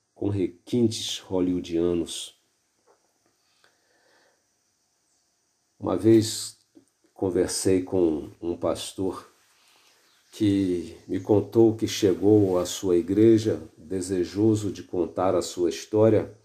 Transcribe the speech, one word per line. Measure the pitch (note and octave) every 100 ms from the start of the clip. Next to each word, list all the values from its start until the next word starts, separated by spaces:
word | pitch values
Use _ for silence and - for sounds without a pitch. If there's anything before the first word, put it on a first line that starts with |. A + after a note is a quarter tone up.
| _
com | _ G2+
requintes | G2+ F2 - - B2 A2+ A2 - -
hollywoodianos. | - F#2 F2+ F2+ E2+ E2 F2 F2 D2+ - - - _ _ _ _ _ _ _ _ _ _ _ _ _ _ _ _ _ _ _ _ _ _ _ _ _ _ _ _ _ _ _ _ _ _
Uma | G2 F#2
vez | G#2+ A2+ G#2+ - - - _ _ _ _ _
conversei | - G2 F2+ E2 - G2 F#2
com | F2+ F#2+ E2+ D2+ D2 -
um | E2+ E2+
pastor | E2+ D#2+ - - F#2+ E2+ - _ _ _ _ _ _ _ _ _ _
que | - G#2+ G2 F#2+ F2 E2 E2 -
me | F#2+
contou | G2 G#2 F#2+ A#2 A2+
que | A2 G#2+
chegou | - G2+ E2+ F#2+ G#2+ G2 F2+
à | D#2
sua | - F#2+ F2
igreja | E2 G2 A2+ A2+ G#2+ D#2+ D#2+ -
desejoso | D#2+ F#2 F2+ F#2+ E2 F#2 A2 G#2+ G#2
de | E2+
contar | - F#2 D#2+ - F#2
a | F#2
sua | E2 - E2+
história, | - - G#2+ A2 G#2 - -